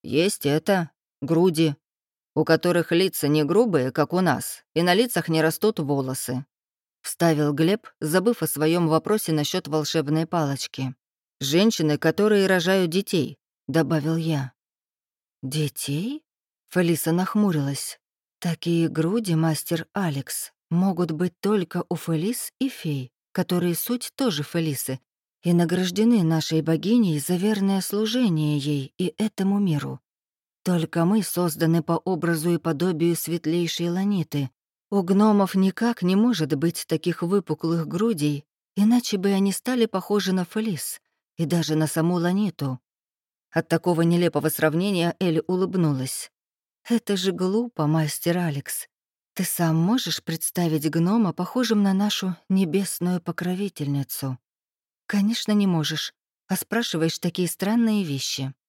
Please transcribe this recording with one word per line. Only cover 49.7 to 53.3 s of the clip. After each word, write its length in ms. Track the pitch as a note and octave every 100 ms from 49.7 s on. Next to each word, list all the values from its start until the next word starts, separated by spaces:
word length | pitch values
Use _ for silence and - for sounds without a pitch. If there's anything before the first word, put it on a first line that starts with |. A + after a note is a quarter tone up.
| D#3+
можешь 480 | F3 B3 - -
представить 640 | - E3 - - E3+ D#3 D3+
гнома, 420 | D#3+ F3 A3+ G3
похожим 520 | D#3+ F3+ B3+ A#3 G#3
на 100 | G3+
нашу 420 | F#3+ G#3 - F#3 F3 _
небесную 720 | F#3+ F3+ F#3 F#3+ - F3 F3+
покровительницу?" 1160 | -